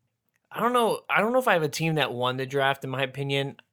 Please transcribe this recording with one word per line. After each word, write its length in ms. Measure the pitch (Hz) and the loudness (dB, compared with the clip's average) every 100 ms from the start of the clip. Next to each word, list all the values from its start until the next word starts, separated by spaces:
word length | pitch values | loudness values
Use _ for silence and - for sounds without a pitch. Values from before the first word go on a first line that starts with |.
| _ _ _ _ _ | _ _ _ _ _
I 80 | - | -4
don't 140 | 226 | 0
know. 260 | 247 220 151 - | 2 2 0 0
I 100 | 151 | 0
don't 140 | 208 | 2
know 60 | 254 | 2
if 80 | 247 | 4
I 60 | |
have 100 | 180 | 2
a 40 | 156 | 2
team 280 | - 160 156 | -2 0 0
that 180 | 127 | 0
won 240 | 120 123 131 | 0 -2 -2
the 80 | 131 | -2
draft, 380 | 139 135 139 | 0 0 0
in 80 | 135 | -4
my 100 | 131 | -4
opinion. 540 | 135 135 139 139 139 - _ | -4 -4 -2 -2 -2 -8 _